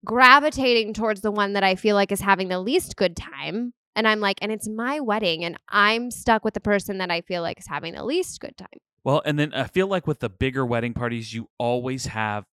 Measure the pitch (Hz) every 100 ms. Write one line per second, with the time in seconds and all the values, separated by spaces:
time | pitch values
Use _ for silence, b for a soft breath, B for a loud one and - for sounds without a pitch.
0 | 196 233 254 277 302 285 262 233 220 214
1 | 220 208 214 208 202 202 190 190 214 202
2 | 202 202 196 190 185 185 190 330 - -
3 | 180 170 - 139 147 190 240 - _ -
4 | 220 214 202 196 208 214 208 214 240 294
5 | 254 214 202 160 170 - - 208 208 226
6 | 247 - - 220 220 208 - 202 190 190
7 | 185 170 - 175 165 170 - 147 165 -
8 | 220 330 370 - - - - - _ _
9 | - 143 - 147 151 - 120 180 190 190
10 | - 147 117 95 131 131 127 120 120 117
11 | 120 117 110 113 - _ 120 123 123 131
12 | - 110 107 104 101